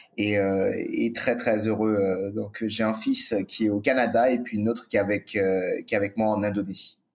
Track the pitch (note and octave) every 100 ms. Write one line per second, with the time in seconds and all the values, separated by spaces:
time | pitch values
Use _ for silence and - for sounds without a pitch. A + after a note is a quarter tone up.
0 | - - G#2 G#2 G2 G2 G2 F#2+ - -
1 | A#2 A#2 - A#2+ A#2+ G#2+ G#2+ G#2+ A2 G#2
2 | G2 F#2+ G2+ G#2+ G#2 - A2 G#2+ A2 A2
3 | C3+ C3 - G2+ F#2+ - A2 G#2 A#2+ B2+
4 | A#2 A2+ B2+ B2 B2 G#2+ A2 A#2 - G#2+
5 | G2 G2+ - G#2+ F#2+ F#2+ F2+ F#2 - G#2+
6 | G2+ A2 G#2+ G#2 G#2 G2+ F#2+ F#2+ - -
7 | _